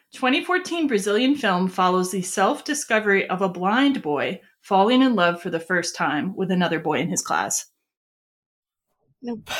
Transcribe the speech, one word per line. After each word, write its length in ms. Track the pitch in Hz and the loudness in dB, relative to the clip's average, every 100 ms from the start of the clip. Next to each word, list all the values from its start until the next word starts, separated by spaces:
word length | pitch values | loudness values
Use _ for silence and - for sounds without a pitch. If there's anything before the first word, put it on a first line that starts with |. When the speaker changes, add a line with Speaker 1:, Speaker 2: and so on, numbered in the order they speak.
| _ | _
Speaker 1:
Twenty 300 | - 254 302 | -4 0 0
fourteen 440 | 339 359 359 339 294 | 0 -2 -2 -2 0
Brazilian 480 | 214 196 208 262 294 | 0 0 2 2 2
film 320 | 208 180 190 | 0 2 0
follows 440 | 185 180 180 180 | 2 2 2 0
the 100 | 196 | -4
self-discovery 1040 | 180 - 196 285 - 285 - 220 208 196 - | -4 0 0 0 -4 -6 0 0 2 2 2
of 120 | 180 | -2
a 80 | 190 | -2
blind 520 | 180 185 233 277 262 | -2 0 2 2 0
boy 400 | 151 143 120 190 _ _ | -2 -2 -2 -6 _ _
falling 400 | - 196 202 254 | 0 4 4 6
in 140 | 262 214 | 4 4
love 260 | 175 175 | 2 2
for 80 | 185 | -4
the 100 | 165 | -6
first 360 | - 180 175 - | -2 -2 -2 -4
time 400 | 165 147 180 - | -2 -2 -4 -4
with 160 | 185 | -2
another 280 | 185 170 160 | 0 0 0
boy 200 | 160 139 | -2 -2
in 100 | 175 | -2
his 120 | 180 | -4
class. 440 | - 80 98 - - _ _ _ _ _ _ _ _ _ _ _ _ _ _ _ | -2 -2 -2 -6 -8 _ _ _ _ _ _ _ _ _ _ _ _ _ _ _
Speaker 2:
Nope. 280 | 240 220 - - | -10 -10 -10 -10